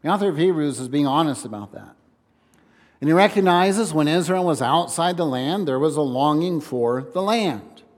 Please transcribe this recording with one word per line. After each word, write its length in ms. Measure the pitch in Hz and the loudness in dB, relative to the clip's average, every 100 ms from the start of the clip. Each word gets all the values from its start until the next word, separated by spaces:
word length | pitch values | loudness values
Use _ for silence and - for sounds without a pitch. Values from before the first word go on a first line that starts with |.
The 80 | 151 | 0
author 200 | 196 202 | 0 0
of 80 | 147 | 2
Hebrews 420 | 180 170 147 123 | 2 2 -2 -4
is 100 | 127 | -4
being 200 | 143 143 | 0 2
honest 360 | 139 160 131 | 2 0 -2
about 280 | 110 107 104 | -8 -12 -12
that. 240 | - 101 - _ _ _ _ _ _ _ _ _ _ | -16 -20 -20 _ _ _ _ _ _ _ _ _ _
And 100 | 139 | 2
he 20 | |
recognizes 800 | 165 202 202 185 175 190 196 214 | 4 4 4 4 4 2 0 0
when 140 | 156 151 | 0 2
Israel 380 | 165 170 185 | 0 0 0
was 180 | 180 147 | 0 0
outside 540 | 127 160 170 - 170 175 | 2 0 0 -2 -2 0
the 100 | 165 | -2
land, 400 | 127 131 196 165 | -2 -2 -2 -2
there 140 | 131 | 0
was 160 | 156 147 | 0 0
a 60 | |
longing 580 | 143 127 147 151 175 170 | -2 0 2 2 0 -4
for 480 | - 127 117 123 135 | -4 -2 0 -2 -4
the 80 | 180 | -4
land. 640 | 196 226 202 113 - - _ | -2 0 0 -4 -10 -20 _